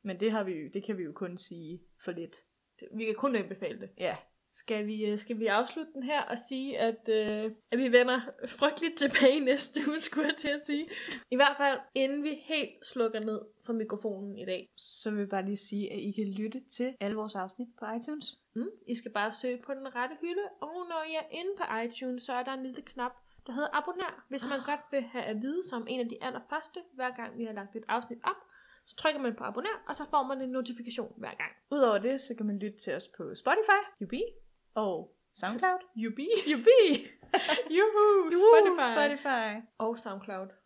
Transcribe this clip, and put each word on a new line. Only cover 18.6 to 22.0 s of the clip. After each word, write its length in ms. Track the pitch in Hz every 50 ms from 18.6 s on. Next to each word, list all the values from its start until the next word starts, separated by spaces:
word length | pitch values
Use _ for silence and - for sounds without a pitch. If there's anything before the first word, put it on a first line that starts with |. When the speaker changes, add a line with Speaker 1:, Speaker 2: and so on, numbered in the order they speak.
| 247 381 440 - _ -
Speaker 2:
I 60 | 240
skal 180 | 233 - 240 214
bare 200 | 208 208 220 220
søge 300 | - - 254 247 247 -
på 80 | - 277
Den 200 | 269 269 269 262
Rette 220 | 247 240 262 320 294
Hylde, 240 | - 339 349 370 415 392 - _
og 120 | - 294 320 359 359 339
når 140 | 339 320 311 320
I 40 | 320
er 120 | 311 311 311
inde 200 | - 320 349 381 403 -
på 60 | - - 220 220 233
iTunes, 380 | 240 233 -